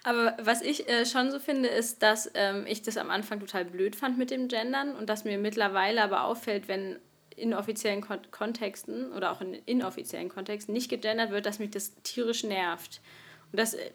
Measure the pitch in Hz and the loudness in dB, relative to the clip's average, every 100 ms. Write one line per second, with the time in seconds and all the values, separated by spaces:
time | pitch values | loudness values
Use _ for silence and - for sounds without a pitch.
0 | 247 240 233 226 220 247 262 294 - 233 | 0 4 4 4 2 2 2 -2 2 2
1 | 247 254 254 277 294 269 247 226 226 - | 4 2 2 0 0 2 2 2 0 4
2 | 214 220 - 180 196 196 - 220 - 214 | 6 6 2 2 2 2 -2 -4 -2 -4
3 | - 185 214 208 202 196 175 180 202 214 | 0 -2 -2 -6 -4 -4 -4 0 -2 0
4 | 269 247 254 262 254 233 240 269 285 269 | -2 0 0 -2 -2 0 0 -2 -2 -4
5 | 214 214 214 202 208 214 202 190 190 233 | -2 -2 0 0 0 2 2 4 4 4
6 | 208 185 - 233 - 202 196 190 196 - | 4 4 2 0 0 -2 -2 -4 -4 -8
7 | - _ _ - 226 202 208 214 214 202 | -14 _ _ -4 0 0 -2 -2 0 -2
8 | 202 190 - - 214 233 208 - - 226 | -4 -8 -8 -6 -4 -2 -4 -6 -8 -6
9 | 262 202 185 - 185 180 - 247 190 - | -6 -2 -2 -2 -6 -6 0 2 2 -4
10 | - - 175 196 196 208 208 220 247 240 | -8 -6 -6 -8 -8 -6 -4 -4 -2 -2
11 | 214 226 220 202 208 208 208 202 - - | 0 0 0 0 -2 -2 -4 -4 -8 -8
12 | - - 233 226 220 190 180 170 - - | -6 -2 0 0 0 0 0 -2 -8 -18
13 | - - - - - 196 226 - - | -20 -20 -20 -20 -2 2 2 0 -8